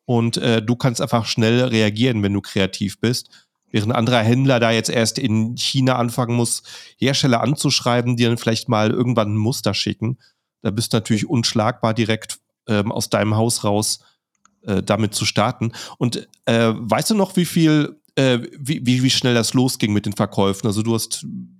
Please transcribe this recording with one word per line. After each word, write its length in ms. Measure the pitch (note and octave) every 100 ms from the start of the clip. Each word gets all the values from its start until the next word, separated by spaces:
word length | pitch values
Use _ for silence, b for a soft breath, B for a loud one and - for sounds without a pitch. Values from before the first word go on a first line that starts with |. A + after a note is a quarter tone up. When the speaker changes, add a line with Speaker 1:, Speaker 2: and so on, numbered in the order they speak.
Speaker 1:
Und, 320 | - A#2 A#2 -
äh, 240 | A#2+ A2+
du 120 | G#2+
kannst 260 | A#2+ C3 A#2
einfach 240 | - A#2
schnell 400 | A2 - A2 A#2+
reagieren, 580 | B2+ A2+ G#2 G#2+ B2+ A2
wenn 100 | G2+
du 80 | G2+
kreativ 580 | - G#2 F#2+ - G2+ -
bist. 300 | A2 B2+ - b b _ _
Während 220 | A2 G#2
ein 60 | A#2
anderer 240 | A2+ B2
Händler 380 | A2 B2 C3+ A#2+
da 120 | A2+
jetzt 180 | A2+ -
erst 300 | B2 A2 -
in 360 | B2+ A2 A2+ B2
China 400 | - C#3 C3 B2+
anfangen 380 | A#2+ B2 A#2+
muss, 280 | A#2+ A2+ - - B B B
Hersteller 440 | B2+ C#3 C#3 A#2
anzuschreiben, 720 | C#3+ D3+ D3 - B2 A#2+ B2
die 80 | A#2+
dann 140 | A#2 A#2
vielleicht 320 | A#2 A2 -
mal 200 | G#2+ G#2+
irgendwann 440 | - A#2+ A#2 G#2
ein 40 | G#2+
Muster 360 | G#2+ - G#2+
schicken. 440 | F#2+ - G2+ A2+ B2+ b b b _
Da 100 | G#2+
bist 220 | G#2 -
du 40 | A#2
natürlich 260 | - G#2+
Speaker 2:
Mhm. 40 | -
Speaker 1:
unschlagbar 640 | C3 - A#2 G#2+ - A2+
direkt, 460 | A2+ A2 A2 - - _ _ -
ähm, 240 | G#2+ G2+
aus 180 | - -
deinem 260 | G#2 G#2
Haus 280 | G#2+ A#2 -
raus, 360 | G#2+ G#2 G#2+ - b b _ _ _ _
äh, 180 | - F#2+
damit 320 | G2 G#2 G#2
zu 120 | -
starten. 480 | G#2+ - A2 - A2+ - B B
Und, 280 | B2 - - _
äh, 260 | - A#2 A#2
weißt 360 | A2 A2 A2+ D#3+
du 40 |
noch, 200 | A3 F#3+
wie 100 | F#3
viel, 540 | E3 F3 D#3+ D3+ D3 - _
äh, 240 | - C3 B2 - D#3
wie, 280 | B2+ D#3
wie, 180 | B2 B2+
wie 60 | C3
schnell 260 | - B2+
das 180 | A#2+ G#2+
losging 400 | C3 B2+ - A2+
mit 120 | G#2
den 80 | G#2
Verkäufen? 520 | - G#2 - G2 G2
Also 160 | A2+ G2
du 140 | A2
hast 300 | A2+ - - - B2+ -